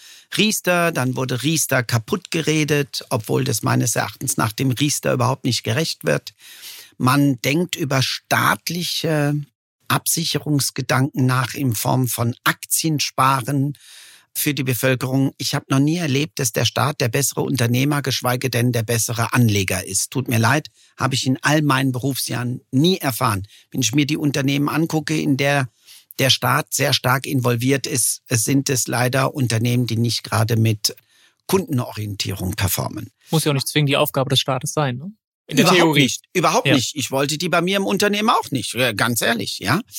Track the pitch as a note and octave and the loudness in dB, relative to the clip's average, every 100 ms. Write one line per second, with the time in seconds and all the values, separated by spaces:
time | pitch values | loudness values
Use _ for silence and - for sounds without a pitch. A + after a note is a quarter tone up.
0 | - - - - G#3 - - F3 E3+ E3 | -20 -20 -6 0 0 2 2 2 2 0
1 | B2+ B2 B2+ B2+ C3+ D#3+ - C3 A#2 A#2 | 0 -2 -2 -2 0 0 2 0 2 0
2 | - G#3+ - E3 D#3 D#3 D3+ D3 C3+ - | 0 -4 -4 -2 0 2 2 0 0 -6
3 | - B2 - C3 C3 A#2+ B2+ B2 B2+ - | -4 -4 -2 -2 0 -2 0 0 0 -2
4 | - - - - A#2+ - C3+ A#2 D3 - | -4 -6 -4 -2 -2 0 -2 0 0 0
5 | C#3 B2+ A#2+ C3 C#3+ A#2 - A#2+ E3 - | 0 0 0 -2 -2 -2 -2 -2 -2 -4
6 | - D2 - - - - - - - - | -2 -2 -2 -18 -20 -20 -18 -18 -18 -2
7 | B2 C#3 C#3+ B2+ C3+ D3 F3 - C#3 C3+ | 2 4 4 2 0 0 0 -4 -2 0
8 | B2 - - A#2 C#3 F#3+ - E3+ E3 - | 0 -4 -2 0 2 0 -4 -6 -4 -4
9 | D#3+ D#3 C#3+ D3 D3 _ _ _ - C#3 | -2 0 0 -2 -6 _ _ _ -4 -2
10 | - - E3 D3 - D3 - - C3 C3+ | 0 -2 -2 -4 0 0 0 -4 0 0
11 | C3+ - B2+ C3 B2+ - C3+ G#2+ B2+ C3 | 0 2 2 2 -2 -2 -2 -2 0 0
12 | B2+ - A#2 - - - - - D#3+ D3 | 0 -2 -2 -2 -4 -4 -4 -2 0 -2
13 | - - C3 C3+ B2 C#3 C#3 C#3+ - - | -2 2 2 2 0 0 0 -4 -14 -20
14 | - - _ - D3+ C#3 C3 B2 C3 B2+ | -20 -20 _ -4 -2 -2 -2 0 2 0
15 | B2+ C3 C3+ - C3+ C#3 - C3+ D3 E3+ | 0 2 0 -2 -4 -4 0 2 2 0
16 | D#3+ B2+ F#2+ - C#3 - B2 - C3 D3+ | 0 0 -2 -2 -2 0 0 0 0 0
17 | B2 C#3 C#3 - C3+ C#3 A#2 B2 C3+ D3 | 0 0 -2 -2 -2 0 0 2 0 0
18 | C#3 B2 B2 B2 B2+ A#2+ B2 A#2+ A2+ A#2 | -2 -2 -2 -2 0 0 2 0 0 0
19 | - A2+ A#2+ C3+ A#2 G2+ F#2+ F#2 F2+ F#2+ | 0 -2 0 2 4 2 0 -2 -4 -4
20 | - C3+ A#2+ A2+ A2+ D3 - _ _ - | -4 -4 -2 0 2 0 -2 _ _ -6
21 | C3 B2+ A2 C3 D3 D3+ D3+ C3 C3+ B2 | -2 -2 -2 0 2 2 2 2 0 0
22 | C3+ C3 - B2 A#2+ A#2+ - C3 E3 F#3 | -2 -4 -4 -4 -4 -6 -2 2 4 2
23 | C#3+ A#2+ B2+ G2+ G2 - _ - A#2 C#3+ | 0 -2 0 -2 -6 -16 _ -4 0 2
24 | C#3+ D#3+ D3+ C#3 C3+ C#3 C#3+ D3 D#3+ D#3 | 0 0 0 0 0 0 0 0 0 0
25 | D3+ D#3 D3+ C3+ C#3 C#3+ C3 _ - - | -2 -2 0 2 2 2 0 _ -20 -20
26 | - - C3+ - B2 C3+ - - C#3 C3+ | -10 0 2 2 2 0 -2 -2 0 0
27 | B2+ C3 - C#3 A#2+ A#2+ B2+ C#3 - C3 | 2 0 0 0 0 0 2 0 0 -2
28 | - - - B2+ - C#3 C3+ C3 - B2 | -2 -4 -2 -2 2 0 2 -2 0 0
29 | B2 C3 C3+ - B2 A2+ A#2+ A#2+ A#2+ A2+ | 2 2 0 0 0 0 2 0 0 0
30 | A#2 A2 - G#2 A2 A2+ A2+ G#2+ - - | 0 -2 -2 0 2 4 2 0 -4 -8
31 | _ _ _ _ - F#3+ E3+ B2+ B2 A2 | _ _ _ _ 0 0 0 -2 -4 -6
32 | G#2+ G2+ - F#2 F#2 F2 F#2+ - - - | -8 -6 -6 -4 -4 -2 0 0 -4 -8
33 | A2 - - D#3+ D3+ C#3 - D#3 C#3+ C#3 | -12 -16 -2 0 2 0 0 0 2 2
34 | D3 - C3+ C3+ - C3 D3 - C#3+ B2 | 2 0 0 0 0 -2 -4 -2 -2 -4
35 | E3+ G#3+ _ _ - D#3 E3 F3+ E3+ C#3+ | -10 -16 _ _ -4 2 4 6 6 4
36 | C3+ - - F3+ D3+ G3+ D3 C3 A2 D3+ | 2 0 -6 0 2 2 2 2 0 -4
37 | B2 C3+ C#3+ D3 F3 E3+ F3 G3 G3 G3+ | -4 -2 -2 -2 -2 0 2 0 0 0
38 | G3+ G3+ G#3+ F4 - C3+ - A2+ B2+ G#2 | 2 2 2 0 0 -4 -4 -2 0 2
39 | A#2+ A#2 - A#2+ - - F#2 D#3 - | 0 0 0 -2 -4 -6 -2 -2 -2